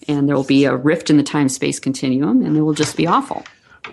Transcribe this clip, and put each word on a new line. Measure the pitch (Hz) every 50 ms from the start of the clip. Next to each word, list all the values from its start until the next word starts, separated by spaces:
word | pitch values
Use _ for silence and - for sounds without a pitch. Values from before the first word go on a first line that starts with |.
| -
and | - 147 147 139 143
there | 143
will | 135 135
be | - 139 135 143
a | 135 131
rift | 127 131 147 160 165 - -
in | 151
the | 147 139
time-space | - - 151 143 131 131 - - 143 139 -
continuum, | - 135 135 - - 135 127 131 143 175 233 254 208
and | 165 151
it | 151
will | 156 156 151
just | 151 151 - -
be | - 160
awful. | 165 190 262 277 - - - - - - _ _ _ - - _ -